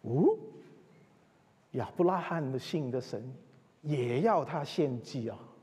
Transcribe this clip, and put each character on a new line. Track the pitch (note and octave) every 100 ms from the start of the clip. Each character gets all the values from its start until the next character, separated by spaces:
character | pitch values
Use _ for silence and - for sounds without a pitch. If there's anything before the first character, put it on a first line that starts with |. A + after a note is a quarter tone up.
哦， | A2 B2+ C#4+ A4 - - - - - - - _ _ _ _ _ _
亚 | C3 A2 -
伯 |
拉 | F3 F#3
罕 | D#3+ E3 C3+
的 | C3
信 | - E3 C3
的 | B2+
神 | - G#2+ B2 C3 - - _ _
也 | D3 C#3+ A#2+ A#2+
要 | A3 F#3+
他 | C#3 D#3
献 | C#3+ - D3 A#2+
祭 | - C3+ A2
啊 | G#2+ - -